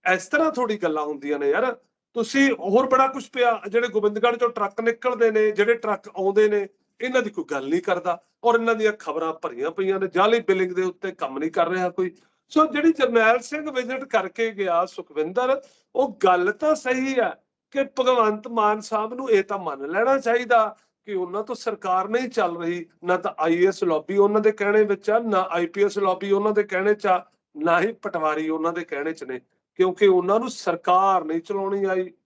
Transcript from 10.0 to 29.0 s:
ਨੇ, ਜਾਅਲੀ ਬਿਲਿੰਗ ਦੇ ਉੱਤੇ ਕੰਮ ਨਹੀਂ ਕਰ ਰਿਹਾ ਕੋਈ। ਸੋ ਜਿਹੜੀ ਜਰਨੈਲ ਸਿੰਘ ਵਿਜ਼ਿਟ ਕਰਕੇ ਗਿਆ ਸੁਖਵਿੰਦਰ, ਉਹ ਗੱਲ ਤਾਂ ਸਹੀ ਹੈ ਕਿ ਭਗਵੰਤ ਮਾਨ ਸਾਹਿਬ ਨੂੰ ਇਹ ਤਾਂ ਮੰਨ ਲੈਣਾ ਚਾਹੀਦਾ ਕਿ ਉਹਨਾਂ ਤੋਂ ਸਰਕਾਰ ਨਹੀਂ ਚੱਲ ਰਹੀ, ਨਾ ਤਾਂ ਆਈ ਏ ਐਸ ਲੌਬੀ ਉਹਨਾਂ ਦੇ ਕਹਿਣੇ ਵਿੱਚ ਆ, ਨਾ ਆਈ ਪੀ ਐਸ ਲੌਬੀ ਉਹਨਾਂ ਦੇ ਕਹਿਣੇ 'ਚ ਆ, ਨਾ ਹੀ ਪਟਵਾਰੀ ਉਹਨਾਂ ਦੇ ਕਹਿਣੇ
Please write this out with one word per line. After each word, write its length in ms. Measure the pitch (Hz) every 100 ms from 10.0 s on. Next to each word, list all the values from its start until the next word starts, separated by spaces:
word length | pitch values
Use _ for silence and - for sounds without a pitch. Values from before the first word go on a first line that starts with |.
ਨੇ, 60 | 190
ਜਾਅਲੀ 340 | 170 208 233
ਬਿਲਿੰਗ 320 | - 185 185
ਦੇ 100 | 180
ਉੱਤੇ 300 | 185 175 190
ਕੰਮ 260 | - 139 135
ਨਹੀਂ 120 | 160
ਕਰ 180 | 180 170
ਰਿਹਾ 200 | 185 180
ਕੋਈ। 260 | 180 185 - _ _ _
ਸੋ 180 | 302 311
ਜਿਹੜੀ 260 | 294 320
ਜਰਨੈਲ 460 | 320 262 233 220 240
ਸਿੰਘ 320 | - 302 302
ਵਿਜ਼ਿਟ 340 | 262 240 262
ਕਰਕੇ 460 | 269 220 190 - 226
ਗਿਆ 360 | 202 190 170 180
ਸੁਖਵਿੰਦਰ, 760 | - 185 147 156 190 254 269 - _ _
ਉਹ 240 | 247 262 196
ਗੱਲ 280 | 185 180 180
ਤਾਂ 220 | 208 302
ਸਹੀ 460 | 311 254 254 262 269
ਹੈ 240 | 196 - _ _ _
ਕਿ 140 | 277
ਭਗਵੰਤ 640 | 277 - 254 247 214 208 233
ਮਾਨ 320 | 233 208 214
ਸਾਹਿਬ 340 | 214 220 220
ਨੂੰ 160 | 247 269
ਇਹ 140 | 208
ਤਾਂ 140 | 190 202
ਮੰਨ 300 | 170 139 139
ਲੈਣਾ 300 | 185 240 269
ਚਾਹੀਦਾ 580 | 226 240 240 233 113 - _ _
ਕਿ 100 | -
ਉਹਨਾਂ 300 | 190 180 196
ਤੋਂ 100 | 208
ਸਰਕਾਰ 540 | 226 226 208 190 185 190
ਨਹੀਂ 200 | 233 254
ਚੱਲ 280 | - 185 170
ਰਹੀ, 300 | 170 175 165 _
ਨਾ 120 | 175 180
ਤਾਂ 160 | 185 -
ਆਈ 260 | 160 165
ਏ 20 | 185
ਐਸ 180 | -
ਲੌਬੀ 320 | 180 156 - 202
ਉਹਨਾਂ 240 | 202 214
ਦੇ 120 | 214
ਕਹਿਣੇ 320 | 214 202 214
ਵਿੱਚ 260 | 208 196 208
ਆ, 80 | 220
ਨਾ 280 | 233 196 185
ਆਈ 160 | 170 170
ਪੀ 180 | 202
ਐਸ 140 | 202 202
ਲੌਬੀ 340 | 196 185 196
ਉਹਨਾਂ 200 | 196 208
ਦੇ 100 | 214
ਕਹਿਣੇ 320 | 208 185 202
'ਚ 120 | 208 202
ਆ, 200 | 180 - _ _ 151
ਨਾ 240 | 160 170
ਹੀ 120 | 196
ਪਟਵਾਰੀ 560 | 226 202 175 156 156 156
ਉਹਨਾਂ 240 | 160 160
ਦੇ 120 | 170
ਕਹਿਣੇ 280 | 165 139